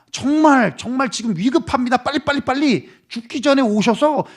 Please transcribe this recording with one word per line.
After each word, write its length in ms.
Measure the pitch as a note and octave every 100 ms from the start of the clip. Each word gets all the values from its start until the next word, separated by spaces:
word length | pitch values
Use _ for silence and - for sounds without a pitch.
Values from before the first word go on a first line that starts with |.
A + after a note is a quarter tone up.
| _
정말, 680 | - B3 D4+ D#4 C4+ F#3 -
정말 340 | A3+ C4 C4
지금 240 | - A3+ E3
위급합니다. 600 | B3 D#4+ - C4 B3 B3+
빨리빨리, 440 | C4+ C#4+ - C#4+
빨리 480 | - C4+ D4 D#3 - - _
죽기 340 | A#3 - C#4+
전에 200 | C#4+ C#4
오셔서 640 | A#3 G#3 G3+ B3+ D4+ B3+ -